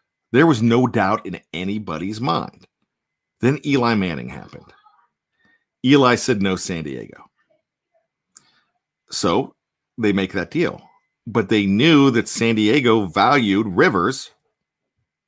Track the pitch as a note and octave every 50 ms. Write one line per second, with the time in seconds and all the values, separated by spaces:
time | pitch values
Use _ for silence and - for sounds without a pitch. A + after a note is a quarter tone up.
0 | _ _ _ _ _ _ - B2 D#3+ E3 C#3+ A2 A#2 A#2 A#2 A#2 B2 A#2+ G2+ A2+
1 | G2 F#2+ G#2+ A2 - G2 F2 - - _ - E2 F#2 F#2+ G#2 A2 G2+ F2+ D#2+ D#2
2 | F2+ G2 G#2+ A2 B2 D#3 E3 - - - - _ _ _ _ _ _ _ _ _
3 | _ _ _ _ _ _ _ _ - B2 D3+ C#3+ - D3 C#3+ C3 A#2+ A#2 A2+ G#2
4 | F#2+ F2+ D#2+ C2+ A#1+ B1+ C#2 C2+ - - - - - - _ _ _ _ _ _
5 | _ _ _ _ _ _ _ _ _ _ _ _ _ _ _ _ - B2+ C#3+ C#3+
6 | C3 A#2+ A#2+ - - - B2 G#2 G2 G2 F#2 F2 - - F2+ E2 D#2 C#2+ C2 A#1+
7 | G#1+ - - - - _ _ _ _ _ _ _ _ _ _ _ _ _ _ _
8 | _ _ _ _ _ _ - - _ _ _ _ _ _ _ _ _ _ _ _
9 | _ _ - - - F#2 E2+ A2 C#3 - - _ _ _ _ _ _ _ _ -
10 | A2 G#2 F#2+ G2 F#2+ F#2 - G2 E2+ - - D#3+ E3+ - - - - _ _ _
11 | _ _ _ _ _ A#2 G2 A#2 G#2 F#2+ A2+ G#2 G2+ G2 G2 G#2+ C#3 E3+ D#3+ C#3+
12 | C#3 C3+ A#2 A#2 G#2 - - - A#2 A#2 A2+ A2 G#2+ G#2 - - A#2+ A#2+ A2 A2+
13 | G2+ F2 D#2 G2 G2 A#2+ C#3+ C#3+ A#2 G2+ F#2+ G2+ A2+ G#2 F2 G2+ E3 F#3 A#2 F2+
14 | E2+ B2 B2+ - - - _ _ _ _ _ _ _ _ _ _ _ _ _ _
15 | _ _ _ _ _